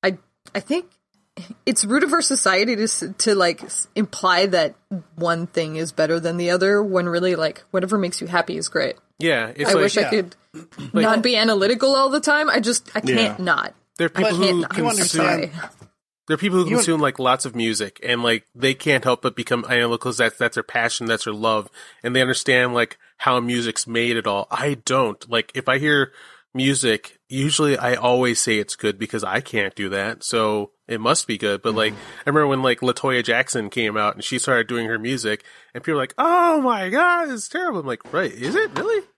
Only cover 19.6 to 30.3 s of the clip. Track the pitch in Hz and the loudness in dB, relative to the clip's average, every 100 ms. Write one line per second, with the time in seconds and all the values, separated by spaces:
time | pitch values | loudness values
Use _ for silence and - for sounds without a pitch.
19.6 | - 123 120 117 127 117 117 - 120 117 | 0 0 2 0 -4 0 0 0 -2 -2
20.6 | - 120 117 - 113 113 - 107 113 110 | -4 -2 -2 -4 -2 -2 -2 -2 0 -2
21.6 | 101 - - - 120 127 127 127 - 127 | -4 -18 -20 -8 -2 0 2 0 2 2
22.6 | 123 120 113 - _ _ - 127 120 123 | 4 2 -2 -4 _ _ 0 0 0 -2
23.6 | 117 - - 117 120 117 107 101 98 107 | -2 -6 -4 -2 0 -2 -2 -2 -2 -4
24.6 | 143 135 - 131 120 101 - 117 - - | -2 -4 0 0 0 -4 -4 -2 -2 -6
25.6 | 127 131 151 147 131 - - - _ 127 | -2 0 2 2 0 -6 -20 -20 _ -2
26.6 | 135 135 123 107 - _ _ 131 139 151 | 0 2 2 0 -4 _ _ -4 0 2
27.6 | 147 127 127 123 123 123 123 113 - 110 | 2 2 0 0 2 2 2 0 0 0
28.6 | 101 - 107 98 107 113 98 104 135 113 | -2 -4 -4 -4 -6 -6 -2 -4 -2 -4
29.6 | 98 - 98 98 101 117 - | -4 -4 -6 -4 -4 -6 -4